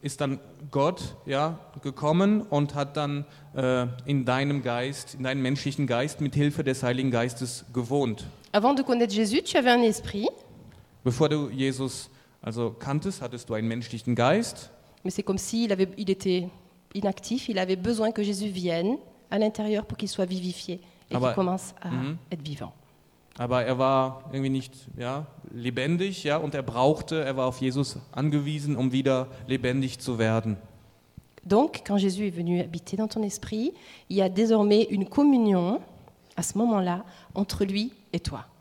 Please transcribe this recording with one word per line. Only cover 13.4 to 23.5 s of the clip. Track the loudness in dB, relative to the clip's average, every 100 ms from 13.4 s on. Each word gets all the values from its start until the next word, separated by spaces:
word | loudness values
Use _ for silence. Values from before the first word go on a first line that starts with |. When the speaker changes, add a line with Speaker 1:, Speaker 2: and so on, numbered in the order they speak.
| -6
Speaker 1:
du |
einen | -2 -2
menschlichen | -4 -6 -8 -2 4
Geist. | 4 4 2 -8 -18 -20 -20 _
Speaker 2:
Mais | -6
c'est | -4
comme | -2 -2
s'il | -2 -2 0
avait, | 2 0 0
il | -2
était | 0 2 0 -2 -10 -20 _ _
inactif, | -4 -2 -4 -4 -4 -2
il | -2
avait | 0 0
besoin | 0 0 0
que | 0
Jésus | -2 -2 -4
vienne | -2 -2 0 0 -2 -6 -20 _
à | 0
l'intérieur | 0 0 -2 -2 -2
pour | -8
qu'il | -6
soit | -2 -2
vivifié. | -2 -4 -6 -10 -12 -12 _ _
et |
qui | 0
Speaker 1:
Aber, | 0
Speaker 2:
commence | 2 0 -2 -6 -12
à | -6
Speaker 1:
mhm. | -4 -4 -6 -10
Speaker 2:
être | -10
vivant. | -8 -10 -12 -16 _ _ _ _ _ -8
Speaker 1:
Aber | 0